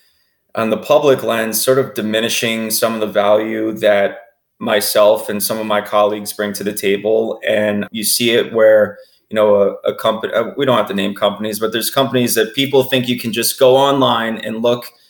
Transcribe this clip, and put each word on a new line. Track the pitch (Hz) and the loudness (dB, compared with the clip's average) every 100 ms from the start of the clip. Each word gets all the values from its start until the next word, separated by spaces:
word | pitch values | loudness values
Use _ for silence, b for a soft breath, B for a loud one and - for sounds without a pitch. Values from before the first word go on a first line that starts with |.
| _ _ _ _ _ | _ _ _ _ _
on | - 110 | -6 -2
the | 107 | -2
public | - 151 147 131 | 2 2 4 2
lens, | 117 113 110 107 | 0 -2 -2 -2
sort | - 131 | 0 0
of | 127 | 0
diminishing | - 107 110 113 - 120 113 110 | -4 -2 0 -2 -2 -2 -2 -4
some | 107 113 | -2 -2
of | 110 | -2
the | 104 | -2
value | 101 101 107 110 110 110 | 0 2 2 2 -4 -4
that | 101 104 101 98 - - _ _ - | 0 2 2 0 -4 -18 _ _ -8
myself | 113 107 - - 104 107 - | -2 0 2 4 4 4 -2
and | 104 | -6
some | - 110 | -4 -4
of | |
my | 107 104 | -2 -4
colleagues | 101 104 104 107 101 | 0 0 0 0 -8
bring | - 104 | -6 -6
to | 98 | -4
the | 98 | -6
table. | 92 98 101 104 110 110 - - | -4 -2 0 0 0 0 -4 -2
And | 107 107 104 101 | 0 0 -2 -6
you | 110 | -6
see | 104 - 120 | -2 0 2
it | 113 98 | 2 0
where, | 113 110 107 98 B B B _ | 4 6 6 2 B B B _
you | |
know, | 107 107 101 98 - | 2 4 4 2 -2
a, | - | -4
a | |
company, | 104 113 104 117 | -2 -2 -2 -2
uh, | 110 110 131 | -4 -4 -2
we | 131 | 0
don't | 117 | 0
have | 104 | 0
to | |
name | 98 98 | -2 -4
companies, | 101 104 101 110 107 | -2 -2 -2 -6 -4
but | 110 | -4
there's | 113 - | -2 -2
companies | 139 127 123 120 | -2 0 0 0
that | 113 107 | 0 0
people | - 131 135 | -2 0 2
think | 127 131 123 | 2 0 -2
you | 123 | -4
can | 120 | -4
just | 110 113 - | -2 -2 2
go | 131 | 4
online | 131 139 139 123 117 113 110 | 6 4 2 0 0 -4 -6
and | 107 110 | -8 -4
look | 120 120 - b | -2 -2 -6 b